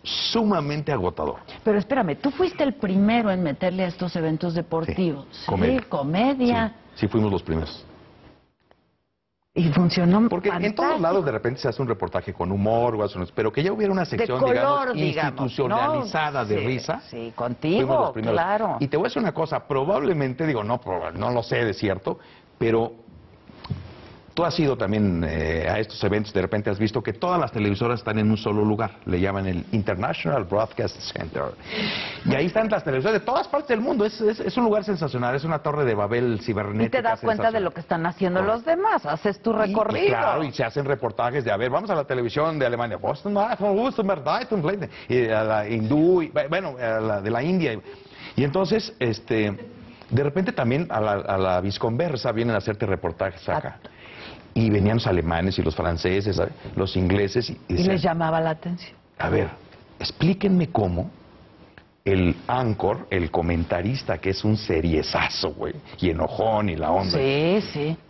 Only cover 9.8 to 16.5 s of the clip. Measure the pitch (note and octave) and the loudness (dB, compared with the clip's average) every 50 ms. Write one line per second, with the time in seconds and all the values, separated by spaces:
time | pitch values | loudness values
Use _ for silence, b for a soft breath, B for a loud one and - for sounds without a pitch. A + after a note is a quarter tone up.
9.8 | F3+ E3 - F#3+ F3 E3+ F3+ G#3+ A#3 A3+ F#3+ - - G3+ F#3+ F3+ F#3 G#3+ G#3 - | 4 4 4 4 4 6 6 6 4 4 2 0 0 -2 0 0 -2 -2 0 0
10.8 | E3+ F#3+ - G#3 E3+ E3 F#3 G3 E3+ C#3+ A2 G#2+ - A#2+ C3+ - - C3 A2 - | 0 0 2 2 2 2 2 2 2 0 -2 0 -2 -2 -2 0 -4 -4 -2 -2
11.8 | C3+ A#2 A2 G2 F#2 F2 - F#2 - - F#2 - F2 F2 G2 G2+ G2 G#2+ A2+ A#2 | -2 -2 -2 -2 -2 -4 -4 -4 -6 -6 -6 -4 -2 -2 0 0 2 2 2 2
12.8 | A#2+ A#2+ A2+ G#2 G#2 G2 - F#2 F2+ F2+ - - G#2+ A2 - C#3 D#3 F#3+ G3+ G#3+ | 2 2 0 0 -2 -2 -2 -6 -8 -6 -2 0 0 0 0 0 -2 -2 0 0
13.8 | G#3+ G3 F#3+ F#3+ E3+ - - - A#3 - B2 - C4+ B3+ B3 B3+ C4 C#4 C#4+ C#4 | 0 0 0 -2 -2 -2 -2 -2 -2 0 0 0 2 2 4 2 2 2 2 0
14.8 | C4+ B3+ A#3+ D3+ D#3 D3+ C#3+ D#3 D#3 C#3 A#2+ - C#3 B2 - - C3+ F3 G3+ A#3 | -2 -2 -2 0 -2 -2 0 -2 -2 -4 -2 -4 -6 -4 -2 -2 0 0 0 0
15.8 | C4 D4 D#4 D4 B3 G3+ - D#3+ D#3 D3+ C#3+ C3+ A#2 G#2 | 0 0 0 -2 -4 -2 -2 -2 -2 -2 -2 -4 -2 0